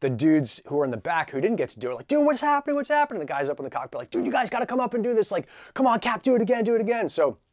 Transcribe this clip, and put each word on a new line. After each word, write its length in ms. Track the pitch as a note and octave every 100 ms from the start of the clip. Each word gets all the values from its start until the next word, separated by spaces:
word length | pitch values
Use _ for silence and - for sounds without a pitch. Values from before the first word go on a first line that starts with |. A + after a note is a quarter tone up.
the 80 | C#3
dudes 540 | B2 D3+ D#3 B2+ - -
who 140 | D3
are 40 |
in 60 | C#3+
the 60 | A#2+
back 340 | D3+ E3+ F3+
who 100 | -
didn't 160 | G#3+ A3
get 120 | C3
to 80 | -
do 100 | B2
it, 40 |
like, 140 | B2 B2
Dude, 160 | D4
what's 160 | D4 C#4+
happening? 360 | D4 C#4+ C#4+ C#4+
What's 120 | C#4+
happening? 320 | D4 D4 A#3
The 60 | D3+
guys 220 | C#3+ C#3
up 100 | C#3+
in 60 |
the 60 | C3+
cockpit, 280 | B2+ B2+ C3+
like, 120 | B2+
Dude, 140 | -
you 80 | -
guys 160 | - A3
gotta 180 | A#3+ A#3+
come 140 | B3+
up 140 | B3
and 80 | A#3+
do 120 | A3
this. 160 | A#3 G#3
Like, 160 | F#3+ - - -
come 120 | - C4
on, 120 | A#3
Cap, 220 | B3 A3+
do 120 | - B3
it 60 |
again, 220 | G#3 A#3+
do 100 | A3+
it 60 | A#3
again. 280 | G#3+ A#3 F#3+
So 300 | - D3+ A2+ _